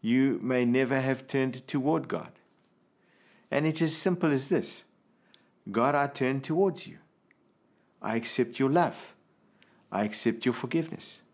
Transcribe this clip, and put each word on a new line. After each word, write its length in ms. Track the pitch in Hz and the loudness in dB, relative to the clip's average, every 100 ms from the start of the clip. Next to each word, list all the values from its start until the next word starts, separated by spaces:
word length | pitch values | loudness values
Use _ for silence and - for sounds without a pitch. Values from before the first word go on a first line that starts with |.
| 113 | 2
You 340 | 127 135 117 | 2 2 0
may 220 | 123 127 123 | 0 2 2
never 360 | 123 131 135 | 2 2 0
have 240 | 131 131 - | 0 -2 -2
turned 420 | 135 131 127 - | -2 0 -4 -4
toward 400 | 147 135 160 - | -2 0 0 -2
God. 240 | 87 76 - _ _ _ _ _ _ _ _ _ _ _ | -8 -8 -20 _ _ _ _ _ _ _ _ _ _ _
And 160 | 139 156 | 0 0
it's 160 | 156 | 0
as 160 | 165 156 | -2 0
simple 340 | 190 180 170 | -2 2 2
as 180 | 139 131 | 2 2
this. 340 | 160 - - - _ _ _ _ _ _ _ - | 0 0 -10 -16 _ _ _ _ _ _ _ -6
"God, 240 | 101 127 143 | 0 2 2
I 100 | 139 | 0
turn 360 | - 127 135 | 0 0 0
towards 440 | 135 156 196 156 - | -2 0 2 0 -10
you. 140 | - _ _ _ _ _ _ _ _ _ _ | -16 _ _ _ _ _ _ _ _ _ _
I 120 | - 113 | -2 -2
accept 440 | 113 - 120 - | -2 0 0 2
your 100 | 135 | 4
love. 460 | 160 165 - - - _ _ _ _ _ _ _ | 4 2 0 -16 -20 _ _ _ _ _ _ _
I 120 | 98 | -2
accept 420 | 107 107 117 113 127 | -2 0 0 0 0
your 80 | |
forgiveness. 680 | 117 120 165 160 - - - _ | -2 -2 -2 -2 -8 -14 -16 _